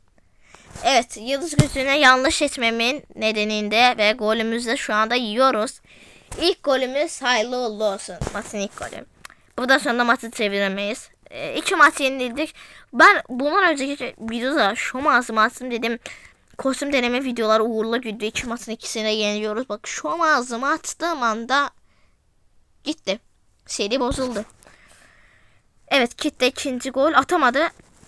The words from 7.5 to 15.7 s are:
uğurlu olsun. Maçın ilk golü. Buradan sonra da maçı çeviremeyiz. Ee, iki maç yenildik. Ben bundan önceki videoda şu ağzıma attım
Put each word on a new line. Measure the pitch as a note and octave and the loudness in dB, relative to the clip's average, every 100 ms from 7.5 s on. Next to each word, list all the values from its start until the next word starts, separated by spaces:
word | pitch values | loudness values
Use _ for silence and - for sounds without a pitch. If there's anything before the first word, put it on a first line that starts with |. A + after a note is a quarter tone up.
| B3 | -2
uğurlu | B3 G#3 | -4 -2
olsun. | G#3+ G3 - F3 - | -2 -4 -8 -8 -8
Maçın | G3+ - G#3 | -8 -8 -8
ilk | G3 - | -8 -8
golü. | A#2 - - _ - - _ - | -12 -12 -18 _ -20 -20 _ -4
Buradan | B3 C4+ | 2 2
sonra | C#4+ A#3+ | 2 0
da | |
maçı | A#3+ B3 A3+ | 2 0 -2
çeviremeyiz. | - G#3+ G3+ G3 G3 G3+ A#3 - _ - | -4 -2 0 -2 -2 -6 -8 -12 _ -18
Ee, | A#2 D3 - | -12 -6 -4
iki | - F#4+ | -2 4
maç | D4 - | 4 4
yenildik. | C4+ C4+ B3+ A#3 D4+ - - - - | -2 -2 -4 -4 -6 -6 -20 -20 -6
Ben | A#3+ F4 F#4 - | 6 8 8 0
bundan | A#3+ C#4+ F#4 F#4 | -4 0 2 2
önceki | C#4+ C4+ C#4+ A3+ - | 2 -2 -4 -8 -10
videoda | A3+ A#3 B3 D4+ G3+ A#3 | -8 -4 -2 2 0 0
şu | - B3+ D4 | -6 -2 2
ağzıma | B3+ A#3+ A3 | 2 2 2
attım | A3 - B3+ | 2 0 -6